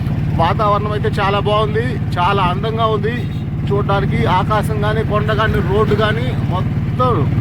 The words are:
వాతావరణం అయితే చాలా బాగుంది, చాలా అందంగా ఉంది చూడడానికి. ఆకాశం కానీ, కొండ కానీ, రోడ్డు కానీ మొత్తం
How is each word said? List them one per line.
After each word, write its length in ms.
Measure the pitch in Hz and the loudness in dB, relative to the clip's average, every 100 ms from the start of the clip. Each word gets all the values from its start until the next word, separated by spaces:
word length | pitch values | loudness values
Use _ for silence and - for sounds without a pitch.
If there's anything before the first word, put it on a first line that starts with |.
| - - - - | -2 -2 0 0
వాతావరణం 540 | 165 196 208 202 208 | 0 2 2 2 0
అయితే 160 | 208 214 | -2 -2
చాలా 320 | - 190 202 | 0 0 0
బాగుంది, 800 | 196 214 214 214 247 - - 175 | 2 2 2 0 -2 -2 -2 0
చాలా 240 | 180 202 | 0 2
అందంగా 420 | 180 - 220 226 220 | 0 0 -2 0 0
ఉంది 440 | 214 220 240 - - - - - | 0 -2 -2 -4 -4 -4 -4 -2
చూడడానికి. 540 | 202 165 196 196 220 220 | 0 0 0 0 0 2
ఆకాశం 560 | 185 196 214 202 208 | 2 2 0 0 0
కానీ, 220 | 208 220 | 0 0
కొండ 300 | 208 208 208 | 0 0 0
కానీ, 200 | 220 214 | 0 2
రోడ్డు 420 | 214 - 202 208 202 | 0 2 2 2 2
కానీ 380 | 214 226 254 - | 2 0 -2 -2
మొత్తం 920 | - 277 - - - - 254 175 131 - | -2 -2 -2 -2 -2 0 2 2 0 0